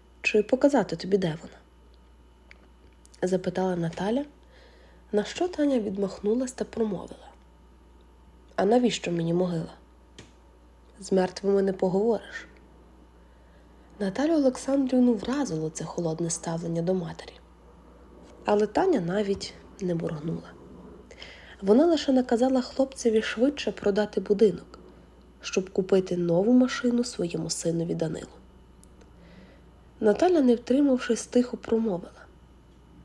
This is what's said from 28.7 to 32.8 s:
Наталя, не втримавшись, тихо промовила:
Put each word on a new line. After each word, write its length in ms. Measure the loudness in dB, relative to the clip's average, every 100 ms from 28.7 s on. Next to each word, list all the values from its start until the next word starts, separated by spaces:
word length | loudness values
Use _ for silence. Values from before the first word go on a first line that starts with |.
| -20 -20 -20 -20 -20 -20 -20 -20 -20 -20 -20 -20 0
Наталя, 380 | 2 4 4 4
не 140 | 4 2
втримавшись, 680 | 2 2 4 2 0 -4 0
тихо 320 | 0 0 -2
промовила: 680 | -2 0 0 -4 -6 -20 -20 -20 -20 -20 -20 -20